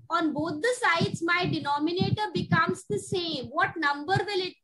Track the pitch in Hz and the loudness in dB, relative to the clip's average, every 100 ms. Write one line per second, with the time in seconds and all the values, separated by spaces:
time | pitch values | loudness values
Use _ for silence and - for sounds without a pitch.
0 | - 330 320 262 320 302 453 494 392 339 | -2 0 2 0 -2 0 0 2 2 2
1 | - - 339 349 359 320 285 294 302 349 | 2 0 0 0 2 -2 -2 0 0 0
2 | 392 415 427 - - 339 339 359 - 415 | 0 0 -2 -2 2 4 4 0 -4 -6
3 | - 381 339 294 233 302 392 381 285 285 | -2 -4 -2 -4 -4 0 0 0 0 0
4 | 294 392 392 392 370 - | 0 0 0 -2 -4 -8